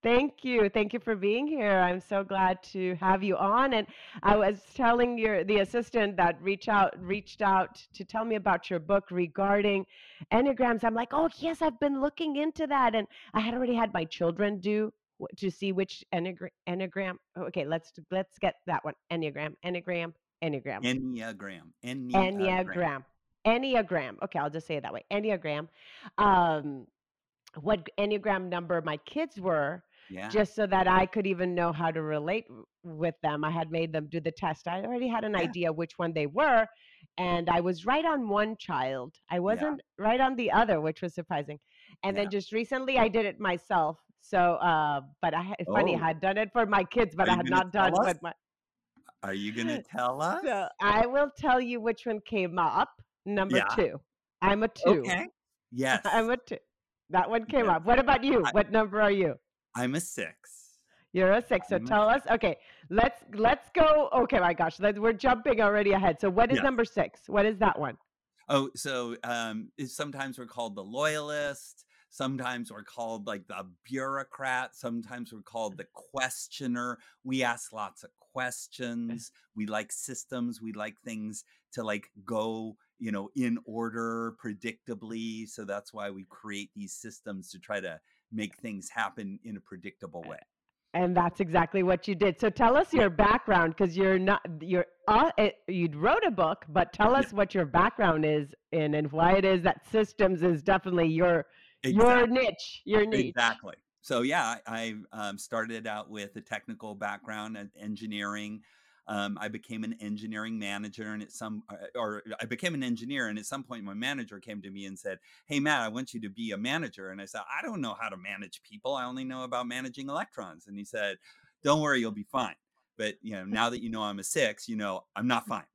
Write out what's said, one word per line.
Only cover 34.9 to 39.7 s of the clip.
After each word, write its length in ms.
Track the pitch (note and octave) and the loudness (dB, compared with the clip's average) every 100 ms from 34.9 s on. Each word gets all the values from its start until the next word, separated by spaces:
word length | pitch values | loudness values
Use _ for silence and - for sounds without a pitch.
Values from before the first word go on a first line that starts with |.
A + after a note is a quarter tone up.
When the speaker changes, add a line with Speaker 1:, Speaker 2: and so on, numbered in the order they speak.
| B3 B3+ | -4 -2
Speaker 1:
had 160 | A#3 | -2
an 80 | A3 | -2
Speaker 2:
Yeah. 60 | G3+ | 0
Speaker 1:
idea 300 | E3 F3 E3+ | -2 0 -2
which 260 | D#3 E3 - | -2 -6 -2
one 160 | E3+ | -2
they 120 | D#3+ D3 | 0 -2
were, 400 | E3 D4+ A#3+ A3 _ _ _ _ - | 2 4 4 4 _ _ _ _ -6
and 320 | F3+ F3 E3+ | -2 0 4
I 100 | F3 | 2
was 240 | F3 F3 | 2 -2
right 200 | F#3+ C#4 E4 | 0 2 2
on 220 | D4+ A3+ | 0 0
one 260 | G3+ G#3+ A3 | 0 0 -2
child. 580 | - D#3 C3 C3+ B2 _ _ | -6 -2 -2 -4 -8 _ _
I 40 | |
Speaker 2:
Yeah. 60 | F3+ | -2
Speaker 1:
wasn't 420 | F#3 A3+ D4+ | 0 0 -2